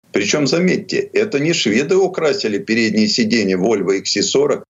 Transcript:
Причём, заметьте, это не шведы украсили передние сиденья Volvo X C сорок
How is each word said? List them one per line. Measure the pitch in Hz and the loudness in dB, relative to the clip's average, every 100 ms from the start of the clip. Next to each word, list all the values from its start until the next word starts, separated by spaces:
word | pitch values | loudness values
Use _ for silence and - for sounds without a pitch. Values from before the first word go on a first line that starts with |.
| _ | _
Причём, | 101 104 151 139 | -2 0 0 0
заметьте, | 165 180 147 - - | 2 2 0 -2 -4
это | - 101 107 143 | -2 -2 0 0
не | 151 | -2
шведы | 170 117 107 151 190 | 0 0 0 2 2
украсили | 185 - 156 135 113 98 | 0 0 -2 0 -2 -4
передние | 101 113 113 107 104 | -2 0 0 2 0
сиденья | - 110 117 95 92 | 0 0 0 0 0
Volvo | 101 107 92 95 | 0 0 0 -2
X | - | -2
C | 101 | -2
сорок | 98 135 143 104 - | 0 2 0 -2 -6